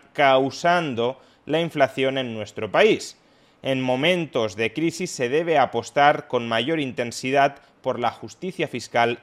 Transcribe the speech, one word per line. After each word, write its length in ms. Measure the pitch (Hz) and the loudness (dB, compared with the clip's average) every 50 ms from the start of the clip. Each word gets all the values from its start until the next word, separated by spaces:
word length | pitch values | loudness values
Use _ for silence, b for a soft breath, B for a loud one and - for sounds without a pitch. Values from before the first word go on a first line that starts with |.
| _ _ - | _ _ -2
causando 1080 | - 147 139 135 131 131 135 - - - 175 175 180 170 147 127 110 117 123 131 b b b b b b | 2 4 4 6 4 2 0 -2 -2 0 2 2 2 0 -2 -2 -2 -2 -2 -4 b b b b b b
la 160 | - 143 160 | -4 -2 -2
inflación 560 | 170 165 - 156 139 127 - - 131 131 135 135 | -2 -2 0 2 0 2 2 0 -2 -2 -2 -2
en 160 | 131 120 113 | -4 -6 -6
nuestro 380 | 110 104 - - - 107 104 | -8 -10 -10 -8 -8 -6 -2
país. 500 | 92 151 196 220 180 - - - - b b b b b b b b b | 2 4 4 4 4 2 -2 -8 -16 b b b b b b b b b
En 180 | - 139 135 131 | -6 -4 -2 -2
momentos 760 | 131 127 127 127 139 165 185 180 165 139 - 127 113 107 98 | 0 0 0 0 0 0 0 0 -2 -4 -2 -2 -2 -2 -2
de 180 | 107 113 113 - | -4 -4 -4 -2
crisis 380 | - 156 165 156 - 185 170 | -2 -4 -4 -4 -4 -8 -8
se 180 | - - 131 120 | -6 -4 -4 -2
debe 300 | 131 156 170 165 160 147 | -2 -2 0 2 2 2
apostar 680 | 127 - - 117 107 - - 147 143 147 151 151 - - | 2 2 0 -4 -6 -2 2 4 4 6 4 2 -2 -4
con 200 | - 123 117 117 | -4 -4 -2 -2
mayor 320 | 113 113 120 135 165 160 | -2 -2 0 -2 -2 -4
intensidad 760 | 147 131 107 - 120 120 113 - - 131 135 143 139 143 139 - b b b _ - | -4 -4 -6 -6 -6 -6 -8 -8 -4 0 2 4 4 2 2 -4 b b b _ -6
por 160 | 131 123 123 | -4 -2 -2
la 100 | 120 117 | -2 -4
justicia 580 | - - - 113 - - - 185 175 - 165 135 | -4 -6 -10 -18 -14 -12 -10 -10 -6 -6 -6 -6
fiscal 520 | - 120 107 - - 120 117 117 120 - | -6 -8 -8 -2 2 2 2 2 0 -2